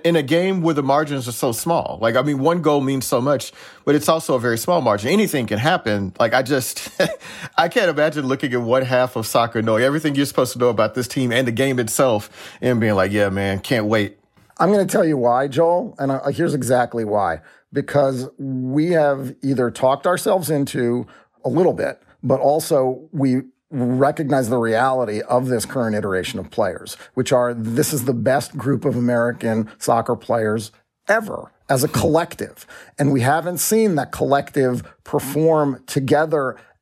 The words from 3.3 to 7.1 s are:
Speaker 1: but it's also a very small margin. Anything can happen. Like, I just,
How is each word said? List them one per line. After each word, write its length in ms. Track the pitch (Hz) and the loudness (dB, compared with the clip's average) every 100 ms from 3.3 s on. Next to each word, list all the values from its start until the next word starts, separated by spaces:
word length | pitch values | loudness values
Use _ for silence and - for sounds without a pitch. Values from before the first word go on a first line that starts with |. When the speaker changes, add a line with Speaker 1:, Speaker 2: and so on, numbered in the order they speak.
| 139 - - - - - | -2 -4 -14 -20 -6 0
Speaker 1:
but 100 | 147 | 2
it's 140 | - | 2
also 260 | 160 - 131 | 0 0 0
a 40 | |
very 180 | 120 113 | 0 -2
small 240 | - 175 | 0 0
margin. 280 | 123 101 113 | 2 0 2
Anything 380 | 190 202 147 110 | 2 2 0 -2
can 100 | 104 | -2
happen. 560 | 127 180 - 104 98 - | 0 0 0 -2 -2 -2
Like, 140 | 117 | 0
I 80 | 123 | 2
just, 480 | 123 143 123 - - - 208 | 0 -2 -2 -8 -8 -2 -2